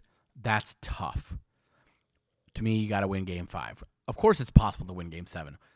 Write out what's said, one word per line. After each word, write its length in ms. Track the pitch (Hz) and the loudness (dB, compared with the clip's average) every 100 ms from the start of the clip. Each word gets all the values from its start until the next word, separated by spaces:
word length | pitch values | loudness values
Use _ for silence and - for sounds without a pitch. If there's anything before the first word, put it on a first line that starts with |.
| - _ _ - | -14 _ _ -6
that's 360 | 110 107 - - | 0 2 0 -8
tough. 540 | - - 78 - - - - _ _ _ _ _ _ _ _ _ _ | -6 -6 -4 -6 -8 -12 -14 _ _ _ _ _ _ _ _ _ _
To 80 | - | -4
me, 140 | 110 110 | 0 2
you 120 | 107 | 2
gotta 200 | 101 98 | 2 2
win 160 | 95 | 0
game 220 | 92 90 87 | -2 -6 -6
five. 360 | 90 58 - - _ - | -8 -10 -12 -20 _ -10
Of 80 | - | 4
course 240 | 214 202 | 4 6
it's 100 | 127 | 6
possible 360 | - 110 - 92 | 6 6 0 -8
to 60 | |
win 180 | 90 85 | -8 -8
game 160 | 82 87 | -10 -10
seven. 320 | - 73 69 _ | -10 -10 -14 _